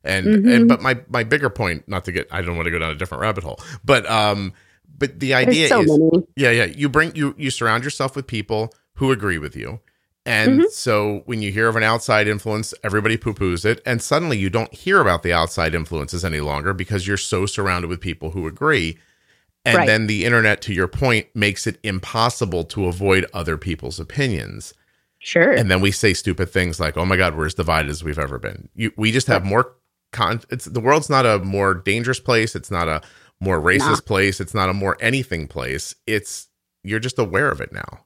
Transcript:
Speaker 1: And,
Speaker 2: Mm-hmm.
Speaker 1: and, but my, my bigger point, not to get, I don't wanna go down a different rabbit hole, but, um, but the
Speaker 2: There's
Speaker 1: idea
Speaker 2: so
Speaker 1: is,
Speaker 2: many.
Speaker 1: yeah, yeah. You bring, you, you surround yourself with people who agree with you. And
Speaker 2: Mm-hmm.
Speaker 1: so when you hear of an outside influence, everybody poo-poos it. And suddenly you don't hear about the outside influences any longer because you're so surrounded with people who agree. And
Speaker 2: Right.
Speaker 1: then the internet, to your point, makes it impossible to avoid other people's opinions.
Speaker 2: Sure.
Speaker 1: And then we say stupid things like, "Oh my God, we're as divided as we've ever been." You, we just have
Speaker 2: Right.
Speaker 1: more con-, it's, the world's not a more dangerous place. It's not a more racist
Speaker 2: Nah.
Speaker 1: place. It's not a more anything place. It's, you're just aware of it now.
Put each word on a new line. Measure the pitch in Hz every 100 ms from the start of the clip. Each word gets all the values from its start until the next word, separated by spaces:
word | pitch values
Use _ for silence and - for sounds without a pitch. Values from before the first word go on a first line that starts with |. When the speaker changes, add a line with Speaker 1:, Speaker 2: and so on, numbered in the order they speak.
Speaker 1:
And, | 71 95 196
Speaker 2:
Mm-hmm. | 214 220
Speaker 1:
and, | 240 233
but | 233
my, | 131 123 -
my | 123
bigger | 110 139 135
point, | - 98 80 -
not | 95
to | 92
get, | 87 -
I | 87
don't | 87 85
wanna | 82
go | 85
down | 80
a |
different | 73 90 64
rabbit | 107 101
hole, | 80 - - 135
but, | - 127 80
um, | 110 104 104 95 - _ _ _ -
but | 139 -
the | 131
Speaker 2:
There's | 131 240
Speaker 1:
idea | 240 156
Speaker 2:
so | 240
Speaker 1:
is, | 156 151
Speaker 2:
many. | 160 170 - -
Speaker 1:
yeah, | 127
yeah. | 117 95
You | 139 143
bring, | 135 160 151
you, | 143 -
you | 131
surround | - 117 113
yourself | 135 - 131
with | - 131
people | 113 101 107 110 _ _
who | - 135
agree | 123 101 82
with | 73 64
you. | 55 110 _ _ _ _ -
And | 110 233 269
Speaker 2:
Mm-hmm. | 392
Speaker 1:
so | - 127 107 104 104 -
when | 113
you | 104
hear | 98 113
of | 113
an |
outside | 110 113 - 107 104
influence, | 107 110 107 110 -
everybody | 107 104 107 110
poo-poos | 120 101 95 85 104
it. | 117
And | - 117
suddenly | - 147 170 110
you | 95
don't | 113 110
hear | - 185 196
about | 110 85
the | 87
outside | 87 82 - 80
influences | 82 80 82 69 87
any | 87 78
longer | 73 73 82
because | 92 90 101 95
you're | 98
so | - 95
surrounded | 98 - 98 90 85
with | 87
people | 95 80 78
who | 90 80
agree. | 90 147 135 82 80 _ _ _ _ _ _ -
And | 180
Speaker 2:
Right. | 139
Speaker 1:
then | 110 110
the | 104 104
internet, | 120 110 104
to | -
your | 90 90
point, | - 135 110 -
makes | - 104 95 113
it | 95
impossible | 107 92 - 113 120 - 101 87
to | 82 - 90
avoid | 87 98 95 -
other | 101 82 76
people's | 95 78 62 82
opinions. | 80 - 135 87 50 50 - _ _ _ _ _
Speaker 2:
Sure. | - 170 170
Speaker 1:
And | 127 110
then | 92
we | 98
say | 98 110
stupid | 90 - 85 90
things | 95 90 82
like, | 80 80
"Oh | 92
my | 92
God, | 90
we're | 78 78
as |
divided | - 82 80 73
as | 73
we've | 80 76
ever | 69 65
been." | 50 - -
You, | - 110 -
we | 110
just | 123 131
have | 104
Speaker 2:
Right. | 95
Speaker 1:
more | 107 131 _ _ _ _
con-, | - 92 117 -
it's, | 120 -
the | 120
world's | 117 151 143
not | 135 120
a | 104
more | 95 98 98
dangerous | 92 98 110 120 127
place. | - 113 110
It's | 98 -
not | 92 80
a | 78 - - _ _
more | 92 87
racist | 78 95 147
Speaker 2:
Nah. | 147 -
Speaker 1:
place. | 98 98 92
It's | 92
not | 107 92
a |
more | 98 98 -
anything | 113 135 123 82 73
place. | - 62 78 - - -
It's, | 107 - - - _ _ _
you're | 95 110
just | 123 -
aware | 107 95 143
of | -
it | -
now. | - 50 -